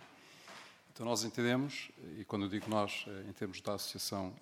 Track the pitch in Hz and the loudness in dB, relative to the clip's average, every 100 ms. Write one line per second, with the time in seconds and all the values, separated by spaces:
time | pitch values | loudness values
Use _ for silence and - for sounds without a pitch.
0 | - - - - - - - - - - | -14 -20 -20 -18 -16 -14 -16 -20 -18 -6
1 | 117 110 110 123 120 127 143 - - - | 2 2 2 4 6 6 4 -2 -8 -10
2 | - 92 101 104 98 104 107 107 101 - | -10 -8 -2 0 2 0 2 4 4 0
3 | 104 95 101 - 101 92 - 98 - 95 | -6 -6 -8 -4 -4 -2 -2 -2 -2 -4
4 | - 101 95 113 | -2 0 -2 -6